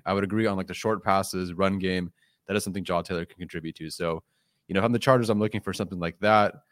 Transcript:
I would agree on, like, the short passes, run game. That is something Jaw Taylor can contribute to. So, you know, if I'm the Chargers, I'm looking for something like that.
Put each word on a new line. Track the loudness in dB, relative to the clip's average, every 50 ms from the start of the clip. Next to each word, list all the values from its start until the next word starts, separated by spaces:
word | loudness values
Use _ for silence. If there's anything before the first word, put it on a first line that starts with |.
| -2
I | 0 0
would | 0 0
agree | 0 0 0 2
on, | 2 0 0
like, | -4 -6
the | -6
short | -4 -2 -2 -2 0 2
passes, | 2 2 2 2 0 -2 -4 -4 -4 -2
run | 0 0 2 0 0
game. | -2 -2 -2 -2 -4 -6 -10 _ _ _ _ _ _
That | -4 -2
is | -2 -2
something | -2 -6 -6 -4
Jaw | -2 -2 -2
Taylor | -2 -2 -4 -6 -6
can | -6 -10 -14
contribute | -14 -10 -10 -8 -8 -8 -10 -10
to. | -12 -12
So, | -8 -4 -4 -4 -4 -4 -8 _ _ _ _ _ _ _ _ -4
you | 0
know, | 2
if | 2
I'm | 2
the | 2 2
Chargers, | 4 4 4 4 4 2
I'm | 2 2
looking | 2 0 -2 -4
for | -6 -6 -4
something | -4 -4 -6 -4 -4
like | -4 -4 -4 0
that. | 4 6 6 6 6 4 0 -4 _ _